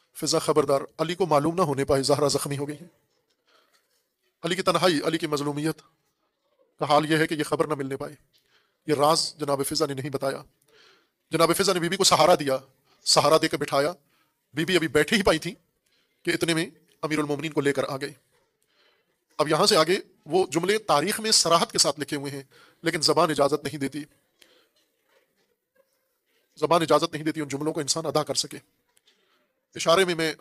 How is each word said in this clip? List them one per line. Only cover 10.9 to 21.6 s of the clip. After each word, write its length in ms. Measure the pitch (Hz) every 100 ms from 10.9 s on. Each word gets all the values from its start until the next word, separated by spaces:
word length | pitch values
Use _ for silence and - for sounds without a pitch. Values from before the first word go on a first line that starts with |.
| _ _ _ _
जनाब 200 | 160 165
फिजा 200 | 170 196
ने 60 | 180
बीबी 160 | 165 180
को 80 |
सहारा 320 | 185 160 160 170
दिया, 260 | 139 131 - _ _ _ -
सहारा 320 | 156 147 160
देकर 200 | 160 156
बिठाया। 380 | 143 143 151 185 _ _ _ _ _ 139
बीबी 200 | 165 175
अभी 120 | 156
बैठे 280 | 147 151 220
ही 60 |
पाई 180 | 202 160
थी 120 | 165 226 _ _ _ _ _ _ -
कि 60 |
इतने 220 | 165 165
में 180 | 165 165 - _ _
अमीरुल 220 | 156 151 147
मोमिनीन 260 | 143 156
को 100 | 147
लेकर 220 | 139 139
आ 140 | - 139
गए। 180 | 143 143 _ _ _ _ _ _ _ _ _ _ _ -
अब 80 | 151
यहां 180 | 156 202
से 80 | 190
आगे 280 | 156 190 - _ 156
वो 200 | 180 190
जुमले 280 | 170 180 214
तारीख 420 | - 147 175 214
में 120 | 220
सराहत 400 | 214 170 165